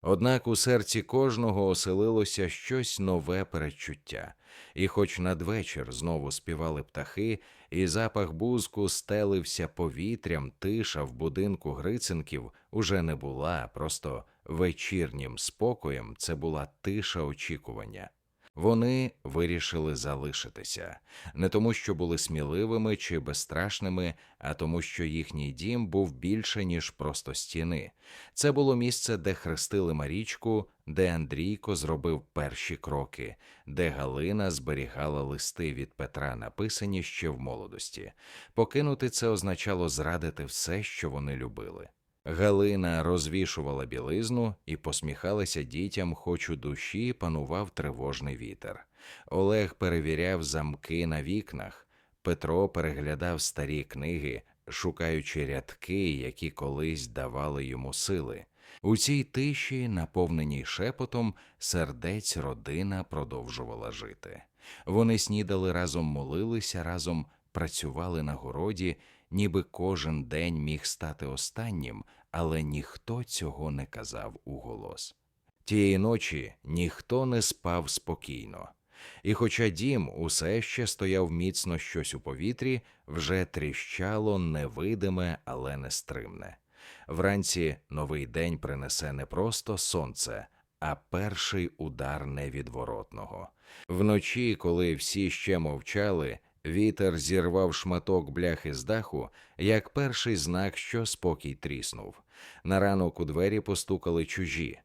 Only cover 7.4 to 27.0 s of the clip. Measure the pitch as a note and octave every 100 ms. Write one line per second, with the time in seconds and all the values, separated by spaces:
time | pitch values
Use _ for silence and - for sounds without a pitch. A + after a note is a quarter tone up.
7.4 | - - - E2 F#2 F2 A2+ G#2 F#2 D#2+
8.4 | A2+ B2 - - G2 - - G#2 G#2 G2
9.4 | E2 - E2 - E2+ B1 F#2+ A#2 - E2
10.4 | C2+ - F#2+ A2+ G#2+ D2+ C#2 B1 D#2+ D2
11.4 | G2+ F#2 D#2 C#2 D#2 A#2 - E2+ D2 C#2+
12.4 | A#1 - _ G#2+ F#2 F#2+ E2 D2 C#2 C2
13.4 | D2+ E2+ A1+ - D2+ - D2+ B1 - _
14.4 | - D#2+ F2+ E2 - F#2+ D#2 C#2 C2 A#1+
15.4 | - _ A#2 A#2+ D2+ C2+ A1 A1+ - D#2
16.4 | D#2+ D#2 C#2+ _ - G2+ G2+ F2 D2 C#2+
17.4 | - D2+ - A1 G#1+ F#2+ F#2+ _ _ _
18.4 | - - F#2 A2+ A#2+ C3 C3 - - C#2+
19.4 | E2+ E2+ - E2+ D#2 C#2+ C2 C#2 D2 C#2
20.4 | - - - - F2 - _ - - -
21.4 | F#2 G#2 A2+ A2 - F2 F2 E2 - D#2
22.4 | D2 E2+ A2 A2+ A2 G#2 - E2+ C#2+ C#2+
23.4 | - D#2 G2 - G2 F#2 F2 D#2+ - _
24.4 | C2+ D2+ D#2+ E2+ E2 - E2 D#2+ D2+ D2
25.4 | C#2+ C2 F#2 A#2+ G#2+ F#2+ F#2 C2 E2+ A2
26.4 | A2 G#2+ F#2+ E2+ - -